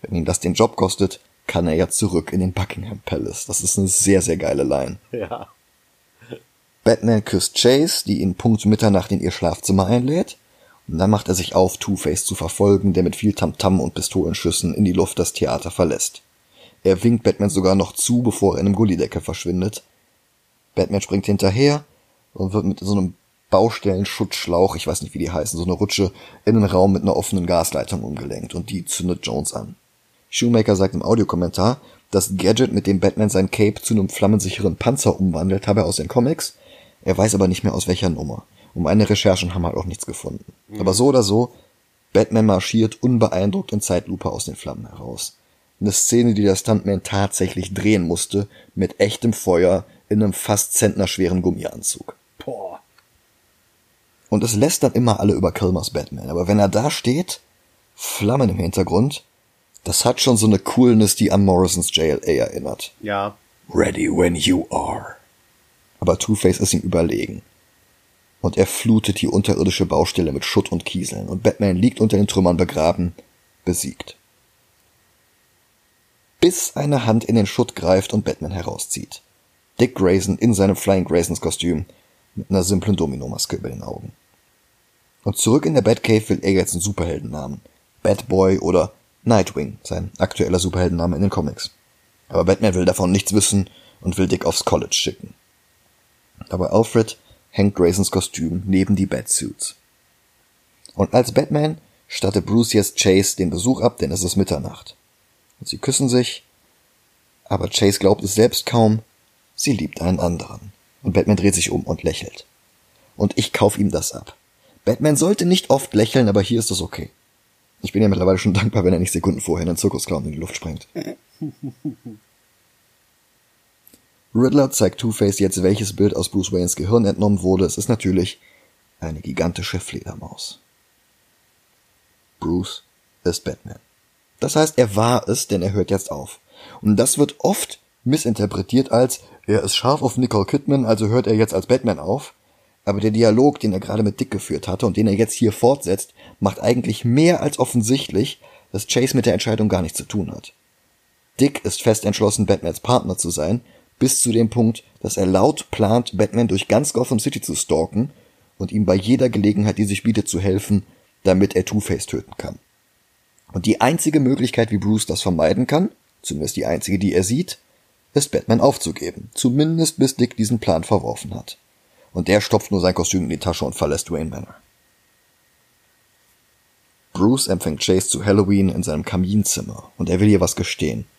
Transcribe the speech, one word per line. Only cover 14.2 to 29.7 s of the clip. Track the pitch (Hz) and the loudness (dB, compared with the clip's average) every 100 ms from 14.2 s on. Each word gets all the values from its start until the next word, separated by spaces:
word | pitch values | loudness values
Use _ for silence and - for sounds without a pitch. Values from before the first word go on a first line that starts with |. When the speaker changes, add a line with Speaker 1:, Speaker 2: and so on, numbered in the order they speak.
| 82 - 85 - - | -2 -2 -2 -2 -2
Speaker 1:
in | 110 | 0
die | 101 | 2
Luft | 90 90 - | 2 0 0
das | 87 | -4
Theater | - - 60 82 | -2 -2 -2 -6
verlässt. | - 87 62 - - _ _ _ _ - _ | -2 -2 0 -6 -8 _ _ _ _ -20 _
Er | 92 92 | 0 2
winkt | 117 117 | 2 2
Batman | 107 95 101 | 0 0 0
sogar | 87 92 | 2 2
noch | 98 95 | 2 0
zu, | - - 120 | -2 0 0
bevor | 120 - 98 | 0 2 0
er | 78 | 2
in | 95 | 0
einem | |
Gullideckel | 98 110 87 69 - | 2 2 2 -2 -4
verschwindet. | - 80 - 90 92 - _ _ _ _ _ _ _ _ _ | -8 -8 -4 -2 -4 -6 _ _ _ _ _ _ _ _ _
Batman | - 95 101 | -2 0 -2
springt | - 98 95 | -2 -4 0
hinterher | 101 98 101 143 147 147 _ _ _ _ | 0 2 2 2 2 -4 _ _ _ _
und | - 95 | -6 -4
wird | 104 | -2
mit | 98 87 | -2 -4
so | 92 | -2
einem | 101 92 - _ _ _ | -2 -2 -6 _ _ _
Baustellenschutzschlauch, | 95 110 - 101 92 98 - 101 - - 87 95 - | 2 2 0 -2 -2 -2 -4 -6 -6 -2 2 2 0
ich | - | -6
weiß | 78 | -6
nicht, | - | -6
wie | - | -6
die | 85 | -4
heißen, | 87 76 82 | -4 -4 -4
so | |
eine | 87 | -4
Rutsche, | 87 101 - 95 - - - | -2 -2 0 -2 -2 -20 -6
in | - | 2
den | 113 | 2
Raum | 101 95 98 | 4 4 4
mit | 95 | 4
einer | 98 80 | 2 0
offenen | 85 98 87 | -2 -4 0
Gasleitung | 87 82 80 58 85 | 0 0 -4 -4 -6
umgelenkt | 57 73 69 50 - | -6 -10 -10 -10 -10
und | - - | -10 -8
die | 95 | -8
zündet | - - 87 87 - | -6 -4 -4 -4 -4
Jones | 60 82 | -6 -6
an. | - 53 | -8 -12